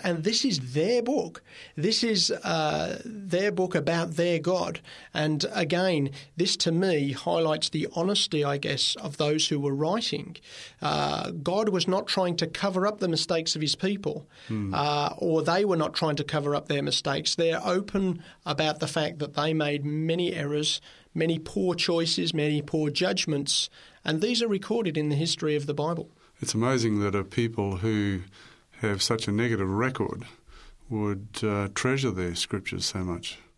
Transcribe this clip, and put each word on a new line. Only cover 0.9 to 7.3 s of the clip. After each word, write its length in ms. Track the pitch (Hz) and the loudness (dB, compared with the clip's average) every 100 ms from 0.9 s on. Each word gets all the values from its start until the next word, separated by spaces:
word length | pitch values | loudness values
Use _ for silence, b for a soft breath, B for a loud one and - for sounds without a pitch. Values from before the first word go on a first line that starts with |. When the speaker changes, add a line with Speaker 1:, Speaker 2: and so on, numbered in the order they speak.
| 240 | 2
Speaker 1:
book. 400 | 240 285 165 - - B B - | 2 0 -2 -8 -20 B B -2
This 280 | 175 214 | 0 2
is, 260 | 233 208 - | 2 4 2
uh, 720 | 220 202 165 156 151 - - | 0 -2 0 0 0 -2 -4
their 480 | - 214 196 175 202 | -8 -12 -2 0 2
book 220 | 180 185 | 2 0
about 420 | 185 143 170 170 156 | 0 2 0 0 0
their 220 | 175 165 | 2 2
God. 440 | 165 185 170 165 - B B | 2 2 0 -6 -12 B B
And 320 | - 151 151 - | -2 0 0 0
again, 600 | 208 156 175 185 165 135 B B - | -2 0 2 2 2 0 B B -2
this 180 | 180 - | 0 0
to 140 | 175 | 2
me 400 | 165 190 156 139 | 2 4 2 0
highlights 580 | 123 - | -2 0